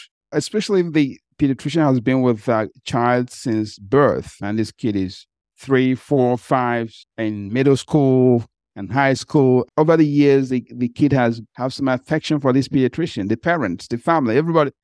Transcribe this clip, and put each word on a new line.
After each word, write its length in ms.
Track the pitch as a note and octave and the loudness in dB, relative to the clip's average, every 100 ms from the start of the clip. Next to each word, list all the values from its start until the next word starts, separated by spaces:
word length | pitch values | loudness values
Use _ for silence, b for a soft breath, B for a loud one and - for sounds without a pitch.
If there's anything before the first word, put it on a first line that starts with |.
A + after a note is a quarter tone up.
| - _ _ | -18 _ _
especially 520 | D3+ - G#3+ G#3 F#3+ | -6 -4 -4 -2 0
if 100 | F3 | 0
the 260 | D#3 C#3 - _ - | 0 0 -4 _ -2
pediatrician 420 | C#3+ B2+ D3+ D#3+ | -2 -2 -4 0
has 180 | D3+ B2+ | 2 2
been 200 | A#2+ C3 | 0 0
with 260 | B2+ A2 B2+ | 0 0 -2
a 200 | A2+ G#2+ _ | -2 -2 _
child 460 | - B2+ A#2+ B2 B2 | -6 -2 0 0 -2
since 480 | - C3 A2 G#2 - | -8 -4 -4 -4 -10
birth 580 | G2 C3 C3+ - - - | -2 2 2 0 -6 -10
and 160 | G2+ A2 | -6 -4
this 120 | G#2+ | -4
kid 240 | - A#2+ | -6 -4
is 320 | G2+ F#2 - - _ _ _ | -4 -4 -8 -20 _ _ _
three, 360 | C3+ C3 C3 | -2 2 2
four, 420 | B2+ - C#3+ B2 B2 | -2 -2 0 2 0
five 580 | - C3+ B2 A#2+ A2+ - _ - | -2 0 0 -2 -6 -12 _ -8
in 360 | A2 G#2 G2 | -6 -6 -6
middle 240 | A#2+ C3+ C3 | 0 2 2
school 680 | - D#3 C3+ C3 B2+ A#2+ A2+ _ _ - | 0 0 2 4 4 2 -2 _ _ -16
and 160 | G2 | -6
high 220 | B2+ C#3 | 0 0
school. 520 | B2+ - D3+ C3 B2+ - - | 0 0 2 4 2 0 0
Over 200 | D#3 E3 | 2 4
the 100 | D3+ | 4
years, 440 | C#3+ C#3+ C#3 B2+ | 4 4 4 2
the, 140 | B2+ - | -4 -6
the 140 | A#2+ A#2+ | -6 -6
kid 240 | - C#3+ | 0 0
has, 280 | C3+ A#2 A#2 G#2+ | 2 0 -2 -10
have 180 | - C3 | -8 -8
some 160 | - C3+ | -4 -4
affection 520 | B2+ - D#3 - D3+ | -4 -4 -6 -2 -2
for 120 | C3+ | 0
this 160 | C3 C3 | 0 0
pediatrician, 600 | C#3 B2+ - D3+ - G2 | 0 0 -2 -6 -6 -4
the 80 | A2+ | -4
parents, 520 | E3+ E3+ G#2+ E2 - | -2 -2 -4 -6 -8
the 100 | A#2+ | -6
family, 380 | - E3 A#2+ A#2+ | 0 0 2 0
everybody. 340 | E3 E3 C#3+ - | 2 0 0 -4